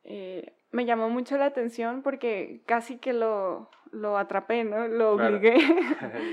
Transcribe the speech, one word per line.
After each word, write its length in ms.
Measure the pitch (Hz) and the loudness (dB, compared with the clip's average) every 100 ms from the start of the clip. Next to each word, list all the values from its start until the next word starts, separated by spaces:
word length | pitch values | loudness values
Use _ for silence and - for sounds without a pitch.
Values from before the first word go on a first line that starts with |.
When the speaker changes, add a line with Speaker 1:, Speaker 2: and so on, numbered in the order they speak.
Speaker 1:
eh, 500 | - 202 185 185 - - _ | -16 -14 -12 -12 -14 -18 _
me 140 | 240 240 | -4 0
llamó 240 | 226 226 | 0 0
mucho 280 | 240 247 277 | -2 -2 0
la 80 | 277 | 0
atención 560 | 277 233 233 233 254 | 0 -4 -4 -6 -4
porque 600 | 277 269 240 202 - 233 - | -6 -4 -4 -4 -6 -10 -2
casi 320 | 233 233 247 | -2 -2 -8
que 160 | 269 | -4
lo, 560 | 240 226 208 185 - 220 _ - | 0 0 0 -2 -6 -10 _ -16
lo 260 | 220 208 202 | -8 -2 -2
atrapé, 460 | 196 196 196 233 | 0 -2 -2 -2
¿no? 240 | 220 214 233 | 0 -2 -2
Lo 280 | 226 220 208 | 2 4 4
Speaker 2:
Claro. 180 | 226 208 | 4 4
Speaker 1:
obligué. 180 | 220 254 | 6 6
Speaker 2:
<laughs> 440 | 294 339 254 294 | 6 4 2 -2
A 80 | 269 | -6
ver, 140 | 233 339 | -8 -6